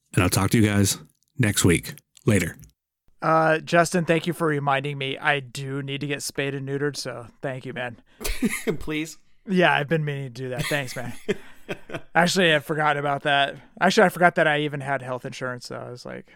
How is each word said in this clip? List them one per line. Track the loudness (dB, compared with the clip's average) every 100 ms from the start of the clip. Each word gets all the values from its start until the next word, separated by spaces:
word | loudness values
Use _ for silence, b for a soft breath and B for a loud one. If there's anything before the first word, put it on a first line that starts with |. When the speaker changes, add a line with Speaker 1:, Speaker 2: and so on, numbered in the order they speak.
| _
Speaker 1:
and | 0
I'll | 2
talk | 2 4
to | 6
you | 6
guys | 6 4 2 -8 _ _ 0
next | 2 4
week. | 4 4 0 -14 _ _ 2
Later. | 2 2 -6 -16 _ _ _ _ _
Speaker 2:
Uh, | 0 2 4 0
Justin, | 2 2 4 2 2
thank | 0 0
you |
for | -2 0
reminding | 0 0 0 -2 -6
me. | -6 -4
I | 0 0
do | -2 -10 -8 -6
need | -6 -6
to | -4
get | -6
spayed | -6 -6 -4
and | -4 -6
neutered, | -4 -4 -4
so | -10 -12 -14 -12
thank | -10 -10 -10
you, |
man. | -8 -8 -10 _ b -4 -2
Speaker 3:
<laughs> | -2 -4 -4 -4
Please. | -4 -4 -6 -12 -20 -16 -2
Speaker 2:
Yeah, | 4 4
I've | 4 2
been | 0 0
meaning | -4 -8
to |
do | -10 -8
that. | -6 -4
Thanks, | -4 -4 -8
man. | -8 -6 -6
Speaker 3:
<laughs> | -6 -8 -16 -12 -12 -10 -12 -2 2
Speaker 2:
Actually, | 2 4 4
I | 4
forgot | 0 0 0 2
about | 0 -2
that. | 0 2 0 -4 -14 -2
Actually, | 2 6 4
I |
forgot | 6 4 4
that | 2
I | 2
even | 0 -4
had | -4 -4
health | -4 -8 -8
insurance, | -8 -8 -8 -10
so | -12
I | -12
was | -14 -12
like, | -14 -16